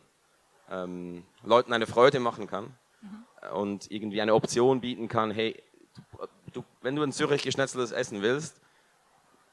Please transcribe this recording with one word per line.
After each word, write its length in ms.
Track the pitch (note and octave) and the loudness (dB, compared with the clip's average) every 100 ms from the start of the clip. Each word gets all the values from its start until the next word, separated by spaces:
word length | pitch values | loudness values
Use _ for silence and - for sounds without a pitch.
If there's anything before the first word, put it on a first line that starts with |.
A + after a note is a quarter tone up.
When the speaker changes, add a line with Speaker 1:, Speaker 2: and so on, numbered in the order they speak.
| _ _ _ _ _ _ - | _ _ _ _ _ _ -12
Speaker 1:
ähm, 540 | F#2+ F2+ F2+ F2 F2 F2 _ | -8 -8 -10 -10 -14 -18 _
Leuten 300 | G2+ A#2+ A#2+ | 4 4 4
eine 120 | A#2 A2 | -2 0
Freude 340 | A2+ C3 C#3 | 6 6 6
machen 260 | A#2+ A#2 G2+ | -2 -4 -8
kann, 260 | G2 A2 B2+ _ _ | -8 -10 -18 _ _
Speaker 2:
Mhm. 220 | G#3 G#3+ A#3+ - | -20 -18 -20 -20
Speaker 1:
äh, 60 | - | -8
und 400 | - G2+ G2 - | -4 -4 -6 -8
irgendwie 320 | G#2+ G#2+ G2+ | -10 -6 -2
eine 120 | G#2+ | 4
Option 460 | A2 - A#2+ B2+ C3 | 4 4 4 4 4
bieten 280 | A#2+ G#2+ A2+ | -2 -8 -4
kann, 220 | A2+ A2 | -2 -2
hey, 320 | G#2 A2 - _ _ _ | -2 -4 -4 _ _ _
du, 80 | - - - - _ - | -20 -20 -16 -16 _ -16
du, 120 | B2+ - _ | -14 -16 _
wenn 160 | B2 D3 | -4 0
du 60 | |
ein 100 | D3 | -2
Zürich 300 | C3+ D3 C#3+ | 0 2 2
geschnetzeltes 500 | C3+ B2+ C3+ B2+ A#2 | 0 -2 -2 -2 -2
essen 300 | - B2 G#2 | -2 -4 0
willst, 360 | G#2 C#3 D#3+ _ _ _ _ _ _ _ _ _ _ | 2 0 -4 _ _ _ _ _ _ _ _ _ _